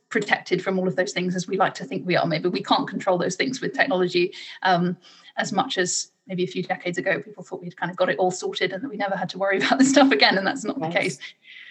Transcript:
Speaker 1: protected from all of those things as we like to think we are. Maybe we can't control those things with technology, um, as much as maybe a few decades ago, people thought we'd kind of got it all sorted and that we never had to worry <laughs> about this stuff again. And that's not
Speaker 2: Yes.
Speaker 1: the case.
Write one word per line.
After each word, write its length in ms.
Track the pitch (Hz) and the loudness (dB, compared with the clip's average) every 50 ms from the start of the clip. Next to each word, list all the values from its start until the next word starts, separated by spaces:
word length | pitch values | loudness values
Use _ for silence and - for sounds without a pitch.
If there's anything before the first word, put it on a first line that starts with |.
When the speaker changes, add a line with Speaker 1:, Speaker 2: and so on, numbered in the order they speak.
| _ - | _ -4
Speaker 1:
protected 540 | - 220 - - - - - - 180 180 | -2 -2 0 0 0 0 0 0 -2 0
from 160 | - 196 190 190 | 0 0 0 0
all 80 | 185 185 | 0 0
of 80 | 180 | 0
those 160 | 185 185 196 | 0 -2 -2
things 220 | - 175 180 180 180 | -2 -2 -2 -2 -2
as 100 | 180 - - | -2 -4 -2
we 80 | 190 190 | 0 2
like 160 | 185 170 - | 2 0 0
to 100 | - 180 | -4 -10
think 220 | - - 143 160 | -8 -8 -6 -2
we 100 | 180 165 | 0 2
are. 80 | 123 - | 2 2
Maybe 220 | 165 156 156 175 180 | 2 0 0 0 0
we 140 | 196 - | -2 0
can't 260 | - - 233 170 143 - | 0 2 2 2 2 -2
control 300 | 190 - - 196 180 175 | -4 -4 0 0 2 2
those 160 | 175 185 175 | 0 -2 -2
things 240 | - - - - - | -2 -2 -4 -4 -4
with 140 | 175 170 - | -6 -4 0
technology, 580 | - 170 - 185 180 180 175 180 175 175 190 - - - - - - | 0 0 2 2 2 2 2 2 0 0 0 -2 -8 -16 -16 -10 -2
um, 340 | - 190 180 170 180 175 170 - _ - - - - - - | 2 2 4 4 2 0 -2 -4 _ -20 -20 -20 -20 -12 -6
as 160 | - 190 - | -6 -4 -2
much 240 | 208 240 - - - | 0 -2 -2 0 0
as 340 | 190 180 180 - - - - _ _ _ - | -2 -2 0 -2 -4 -6 -8 _ _ _ -8
maybe 160 | 185 180 180 | -4 -2 -2
a 20 | |
few 160 | 185 - 185 | -2 -2 -4
decades 340 | 175 - 185 - - 180 170 | -4 -4 -4 -6 -4 -6 -4
ago, 240 | 180 - 190 165 165 | -2 0 0 -2 -2
people 220 | - 214 - 185 | -4 -10 -16 -18
thought 180 | 175 - 185 - | -14 -12 -12 -12
we'd 160 | 180 175 - | -12 -12 -8
kind 140 | - 180 180 | -6 -6 -4
of 60 | 185 | 0
got 120 | - 185 185 | 0 0 0
it 80 | - 196 | 2 2
all 120 | 185 180 | 2 2
sorted 420 | 180 - 202 190 - - 185 175 | 0 -2 -6 -4 -2 -2 -2 -2
and 100 | 190 190 | -2 -4
that 60 | 269 - | -8 -8
we 80 | 208 | -6
never 180 | 202 202 196 196 | -4 -2 -2 -2
had 120 | 190 190 - | -2 -4 -6
to 80 | - 185 | -4 -2
worry 200 | 196 196 190 190 | 0 0 2 2
<laughs> 40 | |
about 160 | - - - 269 | 2 2 4 6
this 120 | 269 262 | 6 8
stuff 200 | - 294 269 269 | 8 8 8 8
again. 260 | 226 208 240 214 202 196 | 6 6 6 4 4 4
And 80 | - | 2
that's 180 | - - - 208 | 0 -2 -4 -4
not 140 | - - - | -6 -4 -4
Speaker 2:
Yes. 120 | 160 165 180 | -4 -2 0
Speaker 1:
the 40 | 196 | 0
case. 180 | - 185 - - - - - _ _ - - - - - | -2 -2 -4 -6 -12 -18 -18 _ _ -20 -20 -20 -20 -20